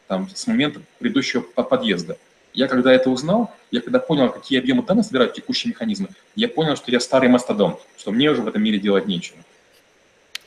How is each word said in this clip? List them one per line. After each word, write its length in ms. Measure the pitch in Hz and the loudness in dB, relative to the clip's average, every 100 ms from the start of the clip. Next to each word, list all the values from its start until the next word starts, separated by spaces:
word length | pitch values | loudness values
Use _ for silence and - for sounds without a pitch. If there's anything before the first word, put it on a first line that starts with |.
| - | -8
там, 220 | 95 95 | -8 -6
с 120 | 98 - | -8 -2
момента 320 | 113 147 147 - - | 0 0 -4 -16 -6
предыдущего 420 | 123 110 - 123 | -4 -2 -2 -4
по-, 220 | - - | -4 -4
подъезда. 540 | 123 127 113 87 85 - _ _ _ | 0 0 0 -2 -4 -12 _ _ _
Я 140 | - 131 | -2 0
когда 260 | 131 127 | 2 4
это 160 | 127 131 | 4 4
узнал, 440 | 127 151 214 226 - _ | -2 0 0 0 -8 _
я 120 | 233 | -8
когда 180 | - 240 | -2 -2
понял, 320 | - 151 123 | 0 2 0
какие 280 | - - 131 | -2 -2 -2
объемы 220 | 135 123 | 2 0
данных 240 | 117 208 214 | 2 0 2
собирают 260 | 131 117 | 2 0
текущие 380 | - - 123 117 | -2 -8 -6 -6
механизмы, 360 | - 113 98 95 - _ - | -6 -4 -4 -6 -10 _ -4
я 120 | 117 | -2
понял, 300 | - 156 131 | 0 -2 -2
что 120 | - | -2
я 120 | 120 | -2
старый 260 | - 135 123 | 2 2 6
мастодонт, 520 | 123 - 107 92 - - - | 4 2 0 0 -2 -14 -14
что 140 | - | -4
мне 200 | 110 147 | 0 2
уже 100 | 127 | 2
в 60 | 110 | -2
этом 160 | 107 | -2
мире 160 | 110 104 | 0 0
делать 280 | - 196 208 | 2 2 0
нечего. 300 | 180 - - _ _ _ _ _ _ _ _ _ - | -4 -6 -16 _ _ _ _ _ _ _ _ _ -20